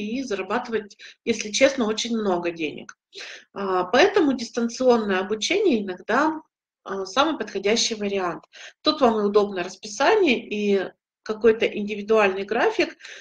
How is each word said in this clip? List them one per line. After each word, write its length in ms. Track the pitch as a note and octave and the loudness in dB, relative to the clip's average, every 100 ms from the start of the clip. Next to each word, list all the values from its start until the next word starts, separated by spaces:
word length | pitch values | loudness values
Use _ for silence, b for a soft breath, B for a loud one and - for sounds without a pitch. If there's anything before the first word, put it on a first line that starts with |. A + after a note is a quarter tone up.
| G#3 B3+ | -4 -6
и 60 | |
зарабатывать, 720 | A#3+ F#3+ F#3+ A3+ A#3+ A3 G#3 - B B - | -4 -6 -2 -4 -2 -6 -6 -14 B B -4
если 260 | A3+ G#3+ | -4 -4
честно, 340 | G#3 C4+ C4+ G#3+ | 2 2 4 -2
очень 300 | G#3+ A#3 A3+ | -2 -2 -2
много 340 | G3+ F3 E3+ | 0 0 -2
денег. 460 | E3 D3+ - - - _ B B B B | -4 -6 -8 -16 -20 _ B B B B
А, 320 | F#3+ G3 F#3 F3+ | -8 -2 -2 2
поэтому 480 | B3+ G4+ G#4 D4 | 4 6 6 2
дистанционное 840 | A#3+ - B3 A#3 - B3+ A#3 G#3 F#3 | 0 -4 -4 -4 0 4 4 2 -2
обучение 640 | G3 G#3+ - F#4 G4+ A3+ | -2 -4 0 2 2 2
иногда, 580 | F#3+ F3+ - A#3 D#4 D#4 - _ _ _ - | -2 -8 -2 0 2 -2 -10 _ _ _ -10
а, 200 | G3 F#3+ | -8 -4
самый 320 | C4 D#4 C#4+ | 0 0 0
подходящий 560 | - G3+ G3+ A3+ - G#3+ | -6 -4 0 0 0 -4
вариант. 500 | G3+ G3 F3+ D#3+ - B B - | -4 -2 -4 -6 -14 B B -4
Тут 180 | D#4 D4+ | -2 2
вам 180 | B3 A3 | 2 2
и 40 | |
удобное 400 | G3+ G#3 G3+ F#3+ F3+ | 2 2 2 -2 -8
расписание, 760 | - G#3+ - D4 A4 E4+ A3 - | -10 -14 0 2 4 4 2 -2
и 420 | G#3 G#3 G3 - - _ _ | -2 2 0 0 -10 _ _
какой-то 420 | - G#3+ A#3 A3 G#3+ | -10 2 4 4 0
индивидуальный 800 | G#3 G#3 G#3 G#3 A3 G3+ F#3+ G3 | -2 -6 -6 0 2 4 0 -4
график, 520 | A3 G4+ G#4+ E4 - B B | 0 0 2 -2 -4 B B